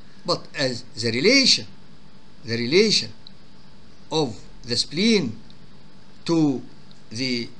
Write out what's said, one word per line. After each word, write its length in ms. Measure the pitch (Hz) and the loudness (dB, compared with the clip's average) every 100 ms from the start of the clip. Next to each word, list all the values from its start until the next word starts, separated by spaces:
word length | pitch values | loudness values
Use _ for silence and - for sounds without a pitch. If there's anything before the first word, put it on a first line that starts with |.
| - - | -12 -6
But 220 | 196 - - 160 | -2 -2 -2 -2
as 280 | 135 120 - | 0 -2 -6
the 160 | 113 113 | -4 0
relation, 560 | 117 180 269 254 - 104 - - - - - - - | 4 6 8 8 4 2 -10 -12 -12 -12 -12 -12 -10
the 120 | - 117 | -2 0
relation 540 | 120 170 220 - - - - - - - - - - - - | 4 6 6 4 0 -6 -12 -12 -12 -12 -12 -12 -12 -12 -2
of 260 | 160 139 101 - - | 0 0 -2 -10 -10
the 140 | 120 117 | -4 -2
spleen 640 | - 147 220 214 131 101 - - - - - - - - | 0 2 6 6 4 -4 -10 -12 -12 -12 -12 -12 -12 -8
to 380 | - 165 151 123 - - - - - | 0 4 4 2 -4 -12 -14 -14 -10
the 380 | 110 131 120 117 | -4 0 0 -2